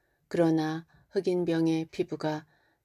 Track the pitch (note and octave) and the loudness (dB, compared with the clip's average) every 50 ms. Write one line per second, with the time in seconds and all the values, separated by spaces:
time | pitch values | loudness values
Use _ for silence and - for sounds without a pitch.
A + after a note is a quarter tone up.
0 | _ _ _ _ _ - - F3 E3+ D#3+ D#3+ D#3+ D#3 D#3 D#3+ E3 E3 _ _ _ | _ _ _ _ _ -6 0 2 2 4 4 2 0 -2 -4 -6 -10 _ _ _
1 | _ _ - G3 F3+ F#3+ F3+ F3+ F3 F3 E3 E3 E3 E3 D#3+ D#3+ D#3+ - - - | _ _ -6 -2 0 0 0 0 0 0 2 2 2 2 2 0 -2 -6 -6 -6
2 | F3 - D#3 D3+ - D#3 D3+ D3+ D3+ _ _ _ _ _ _ _ | -6 -6 -6 -6 -4 -4 -4 -4 -8 _ _ _ _ _ _ _